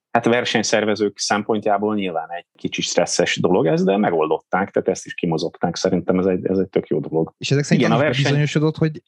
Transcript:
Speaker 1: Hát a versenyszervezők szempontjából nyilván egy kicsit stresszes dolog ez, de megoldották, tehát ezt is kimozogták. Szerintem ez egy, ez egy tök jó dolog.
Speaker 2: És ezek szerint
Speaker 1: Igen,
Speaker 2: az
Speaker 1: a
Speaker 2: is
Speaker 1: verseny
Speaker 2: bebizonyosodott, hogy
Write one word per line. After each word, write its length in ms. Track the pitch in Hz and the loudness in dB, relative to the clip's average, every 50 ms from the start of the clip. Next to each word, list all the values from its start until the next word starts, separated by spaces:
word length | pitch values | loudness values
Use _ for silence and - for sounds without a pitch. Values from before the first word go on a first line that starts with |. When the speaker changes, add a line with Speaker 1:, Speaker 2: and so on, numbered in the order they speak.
| _ _ | _ _
Speaker 1:
Hát 160 | - 117 - | -2 0 2
a 40 | 117 | 2
versenyszervezők 880 | 117 123 113 - - 117 104 - - 107 104 107 104 98 107 101 - - | 2 0 0 0 0 0 0 0 0 0 2 0 0 0 0 -2 -2 -4
szempontjából 760 | - - 110 104 107 - 113 104 101 107 101 101 104 107 107 | -4 -2 -2 -2 0 -2 -2 0 0 0 0 0 0 0 -2
nyilván 360 | 104 98 92 82 80 80 82 | -2 -2 -4 -4 -6 -6 -8
egy 160 | 85 87 - _ _ | -10 -12 -14 _ _
kicsit 300 | _ - - - - 82 | _ -8 -8 -6 -4 -4
stresszes 520 | - - 90 85 - - - 87 - - | -2 0 0 0 0 2 0 0 0 0
dolog 300 | - - - - 104 143 | 0 2 2 2 4 2
ez, 180 | 160 160 165 190 | 2 2 2 2
de 120 | 185 98 | 2 2
megoldották, 720 | 104 - - 85 80 78 80 80 - - - - 92 101 101 | 2 2 2 2 2 0 0 0 -2 -4 -4 -2 -2 -2 -2
tehát 180 | - - - - | -2 -2 0 0
ezt 180 | 90 - - | -2 -2 -4
is 80 | - - | -14 -10
kimozogták. 640 | - - 87 82 78 85 80 - - - 87 82 | -4 -2 -2 0 0 -2 -6 -6 -4 -4 -4 -2
Szerintem 420 | - - 92 95 87 82 - 92 92 | 0 0 0 0 0 0 0 0 2
ez 80 | 90 | 2
egy, 200 | 95 90 92 - | 2 0 0 0
ez 120 | - 95 98 | 0 0 0
egy 100 | 92 92 | 0 0
tök 200 | - 92 - - | -2 -2 -2 -2
jó 100 | - 78 | -2 -4
dolog. 360 | 73 - 78 80 80 - - - | -2 -2 -2 -2 -2 -2 -6 -8
Speaker 2:
És 120 | - - | -4 -2
ezek 140 | 139 143 143 | 0 0 2
szerint 220 | - 170 139 120 | 2 2 2 4
Speaker 1:
Igen, 100 | 110 113 | 4 2
Speaker 2:
az 60 | 120 | 2
Speaker 1:
a 0 | |
Speaker 2:
is 40 | 143 | 2
Speaker 1:
verseny 180 | 151 135 135 139 | 2 0 0 0
Speaker 2:
bebizonyosodott, 520 | 143 143 147 151 143 - 160 151 156 156 | 2 2 2 0 0 0 0 0 0 0
hogy 260 | - 160 156 156 - _ | 0 -2 -2 -4 -6 _